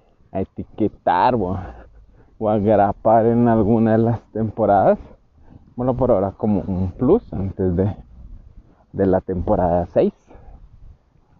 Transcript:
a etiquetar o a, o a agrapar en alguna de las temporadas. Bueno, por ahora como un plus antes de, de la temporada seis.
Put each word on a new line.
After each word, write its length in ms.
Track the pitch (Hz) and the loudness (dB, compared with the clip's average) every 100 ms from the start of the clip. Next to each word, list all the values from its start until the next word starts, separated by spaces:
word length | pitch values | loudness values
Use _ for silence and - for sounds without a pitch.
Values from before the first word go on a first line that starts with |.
| _ _ _ | _ _ _
a 100 | - | -8
etiquetar 920 | - - - - 104 - - 87 117 | -8 -10 -14 -6 -6 -4 -2 0 2
o 200 | 123 90 | 0 -2
a, 340 | 95 90 - - - - - - - | -6 -10 -16 -20 -20 -20 -20 -20 -6
o 120 | 107 | -2
a 40 | |
agrapar 720 | 110 101 104 101 - 110 113 113 | 0 2 2 2 0 2 2 4
en 220 | 117 120 | 2 2
alguna 460 | 113 101 113 113 | 2 2 2 2
de 40 | 110 | 2
las 240 | 113 113 - | 0 -2 -8
temporadas. 680 | 104 110 - 104 98 123 214 - - _ _ - - - - | -6 -6 -2 2 2 2 0 -4 -20 _ _ -20 -20 -16 -6
Bueno, 220 | 123 127 | -4 0
por 140 | 123 | 2
ahora 220 | 104 95 | 2 0
como 280 | 90 110 101 | -2 -2 -2
un 300 | - 90 92 | -2 -4 -4
plus 420 | - 123 220 - | -2 2 2 0
antes 420 | - 95 - 92 87 | -8 -8 -4 -2 0
de, 200 | 98 87 - - - - - - - _ _ | -2 -4 -12 -20 -20 -20 -20 -20 -20 _ _
de 120 | - 98 | -4 0
la 140 | 92 | 0
temporada 680 | - 90 87 98 87 87 87 | -2 -6 -2 0 0 0 -2
seis. 260 | - 202 - _ - - - - - - - _ _ _ _ | 0 -2 -4 _ -20 -20 -20 -20 -20 -20 -20 _ _ _ _